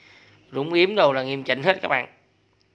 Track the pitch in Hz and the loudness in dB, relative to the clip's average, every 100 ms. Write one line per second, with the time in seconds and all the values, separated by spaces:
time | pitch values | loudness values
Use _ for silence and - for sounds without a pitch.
0 | - - _ _ _ 131 156 170 190 214 | -20 -20 _ _ _ -8 -2 2 2 4
1 | 147 131 131 139 131 127 180 190 - 131 | 4 2 -4 -6 -4 -2 0 -2 -2 -4
2 | - _ _ _ _ _ _ | -4 _ _ _ _ _ _